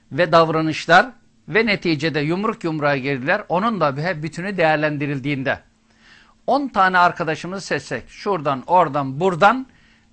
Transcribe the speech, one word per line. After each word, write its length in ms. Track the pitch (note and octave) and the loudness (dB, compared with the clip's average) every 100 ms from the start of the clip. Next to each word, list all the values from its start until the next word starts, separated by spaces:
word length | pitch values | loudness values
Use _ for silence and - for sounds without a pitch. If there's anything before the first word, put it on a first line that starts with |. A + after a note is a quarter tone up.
| - | -10
ve 200 | C3+ F3 | -2 4
davranışlar 800 | E3 D#3+ D#3+ D#3 - - F3 B3 - _ _ - | 6 4 2 -2 -4 4 4 4 -6 _ _ -2
ve 180 | F#3+ A3+ | 0 0
neticede 540 | F#3+ F3 D3+ D#3+ D#3+ | 0 0 0 0 -2
yumruk 440 | D3 F3+ A3 - | -2 -2 -2 -4
yumruğa 340 | E3 D#3 C#3+ C#3 | -4 -2 0 0
girdiler, 460 | C3+ C3+ C#3 G3+ - | -2 -4 -2 -2 -2
onun 320 | E3+ A3+ G3+ | -2 -2 0
da 140 | D3+ C3+ | -2 -2
hep 260 | F3 D#3+ | -6 -6
bütünü 340 | D#3 E3+ F#3+ F#3 | -8 -8 -8 0
değerlendirildiğinde, 1000 | D#3+ D3+ D3+ D3 C#3+ C#3+ C#3 C3+ C3 G#2+ _ _ _ _ _ - _ _ - | 2 2 0 -2 -4 -4 -4 -4 -4 -6 _ _ _ _ _ -20 _ _ -2
on 200 | C4+ C4+ | -2 -2
tane 300 | G#3 F#3 F#3 | 0 2 4
arkadaşımızı 680 | F3 - D#3+ D3+ E3+ F#3+ - | 2 2 -6 -6 -8 -10 -6
seçsek, 440 | D#3 - B2 - | -6 -6 -10 -10
şuradan, 540 | - G#3 F3+ C#3+ C3+ A#2+ | -10 -4 -2 -2 -4 2
oradan, 520 | F3+ D#3 C#3+ C3+ C3+ | 2 2 0 -4 -2
buradan, 480 | F#3 E3 G3+ C4 C4 _ _ _ _ | -2 4 4 4 -6 _ _ _ _